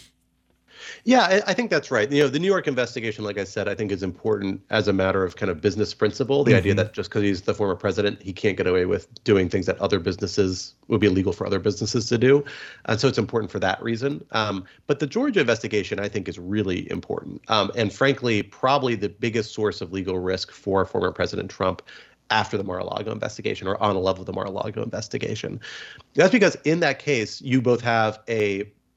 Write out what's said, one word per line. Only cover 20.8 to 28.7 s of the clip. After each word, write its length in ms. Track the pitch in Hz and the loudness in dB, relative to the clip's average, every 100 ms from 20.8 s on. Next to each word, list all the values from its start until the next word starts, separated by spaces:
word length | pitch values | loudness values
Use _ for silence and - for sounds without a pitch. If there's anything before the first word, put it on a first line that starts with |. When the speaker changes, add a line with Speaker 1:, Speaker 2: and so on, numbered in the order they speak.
Speaker 1:
former 260 | 92 95 92 | 2 0 0
President 380 | - 90 92 95 | 0 -2 -2 -6
Trump 320 | - 95 82 - - - _ - | -2 -2 -2 -8 -20 -20 _ 0
after 260 | 110 104 104 | 0 0 -2
the 80 | |
Mar-a-Lago 480 | 98 92 92 104 104 | -4 -6 -4 -6 -6
investigation 540 | - - - 110 - 95 | -6 -6 -4 -6 -4 -4
or 120 | 101 | 0
on 120 | 104 95 | 0 2
a 40 | |
level 220 | 95 92 | 0 -2
of 40 | 92 | -4
the 60 | |
Mar-a-Lago 500 | 98 98 95 107 104 | -6 -6 -4 -6 -6
investigation. 800 | 110 107 113 123 - 113 - 117 - - - - - | -6 -6 -6 -6 -6 -6 -8 -10 -12 -16 -16 -20 -4
That's 180 | - 180 | 4 6
because 240 | 233 185 - | 6 4 2
in 160 | 147 170 | 0 2
that 180 | 156 135 | 0 -2
case, 420 | 147 127 104 - | -2 0 -2 -6
you 220 | 123 131 | 0 2
both 180 | 123 117 | 4 2
have 360 | 120 113 110 - - | 2 2 2 -2 -4
a 420 | 113 104 98 104 | 0 0 0 -6